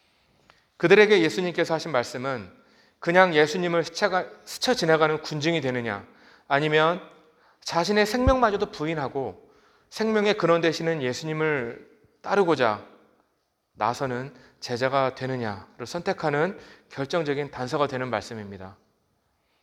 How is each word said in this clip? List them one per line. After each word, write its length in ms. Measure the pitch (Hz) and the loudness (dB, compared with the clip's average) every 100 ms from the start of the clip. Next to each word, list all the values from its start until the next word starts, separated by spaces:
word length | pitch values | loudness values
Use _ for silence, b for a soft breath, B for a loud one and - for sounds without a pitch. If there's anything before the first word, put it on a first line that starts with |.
| b b b b b b b - | b b b b b b b 0
그들에게 440 | 170 202 208 208 | 6 8 8 6
예수님께서 520 | 160 - 180 170 165 | 4 0 -2 0 0
하신 180 | 160 165 | -2 0
말씀은 600 | 131 120 131 131 127 90 - b b b b | -2 -2 -4 -4 -6 -8 -16 b b b b
그냥 340 | - 175 185 | 2 4 6
예수님을 500 | 151 151 185 175 170 | 6 4 2 0 0
스쳐가-, 460 | 156 - 208 180 - - - | -2 -2 -2 -2 -4 -12 -16
스쳐 280 | - - | -6 -2
지나가는 460 | 240 165 160 156 156 | 0 4 4 4 0
군중이 400 | - 156 151 165 | -4 -4 0 0
되느냐, 440 | 135 127 117 101 95 b b b b | 0 -2 -4 -6 -10 b b b b
아니면 540 | 139 151 151 156 180 - - _ b b b | 0 4 4 4 0 -8 -20 _ b b b
자신의 440 | - 165 170 208 208 | -6 -2 2 2 2
생명마저도 640 | 247 254 262 233 196 202 | 2 2 4 2 0 -4
부인하고 800 | - 151 160 131 139 123 90 - b b b b | -4 -4 -4 -4 -4 -6 -8 -18 b b b b
생명의 480 | - 220 214 208 208 | -4 0 2 2 2
근원 240 | 165 170 | 2 4
되시는 400 | 165 160 165 160 | 2 0 -2 -2
예수님을 880 | 127 123 160 156 156 143 117 - - _ _ _ | -2 -4 -4 -2 -2 -2 -4 -10 -18 _ _ _
따르고자 640 | - 196 175 143 120 104 - - _ _ _ _ _ _ _ | -2 0 2 2 2 0 -8 -20 _ _ _ _ _ _ _
나서는 600 | - 107 120 135 123 135 - B B | -4 -2 -2 -4 -6 -10 -16 B B
제자가 560 | - 120 131 139 131 127 | -8 -4 0 2 0 -2
되느냐를 720 | 131 131 110 98 - - 117 | -6 -4 -6 -8 -12 -16 -10
선택하는 760 | 175 170 185 160 143 170 - B B B | -8 -6 -4 -2 0 -2 -4 B B B
결정적인 600 | - 135 180 147 139 143 | -10 -6 -4 -2 -4 -6
단서가 360 | - 127 151 143 | -8 -4 -2 0
되는 220 | 131 127 | -2 -4
말씀입니다. 680 | 110 - 113 101 98 92 98 _ _ _ _ _ _ _ _ | -4 -6 -12 -12 -14 -16 -20 _ _ _ _ _ _ _ _